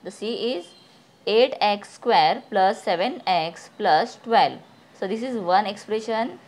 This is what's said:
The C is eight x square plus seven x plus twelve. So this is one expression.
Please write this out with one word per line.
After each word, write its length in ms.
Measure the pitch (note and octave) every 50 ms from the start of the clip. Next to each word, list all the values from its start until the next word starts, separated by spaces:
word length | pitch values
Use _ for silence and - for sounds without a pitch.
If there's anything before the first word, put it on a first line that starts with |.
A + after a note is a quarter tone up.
| -
The 80 | F3+
C 160 | G3 - G3+ A3 A#3 G3 G#3+ A#3+ C4
is 140 | F4 E4+ - - - - _ _ - _ _ _ _ _
eight 300 | - G#3 A3+ B3+ C4+ - -
x 340 | F#3+ G#3 G3+ G3+ G3+ - -
square 500 | - - B3 A3 F3 D#3 D#3 F#3+ C4 - -
plus 320 | G#3+ G3 F#3 F#3+ A3 A3 -
seven 400 | A3 F#3 E3+ F#3+ B3 F4 - -
x 460 | F#3+ F#3 E3+ D#3+ E3+ E3+ - - - _ -
plus 380 | G#3 F#3 D3+ D#3 G3+ B3 -
twelve. 420 | - - A#3 A3+ G#3 E3 C3+ C3 - - - - _ _ _ _ -
So 80 | G#3
this 160 | F#3+ G3+ A3 A#3+
is 120 | C4 B3
one 280 | A3+ F#3 E3+ F#3 G3 G#3
expression. 720 | G3 G3+ G3+ - - G#3+ A3 A3 - A3 A3 A#3 D4+ F4+ - -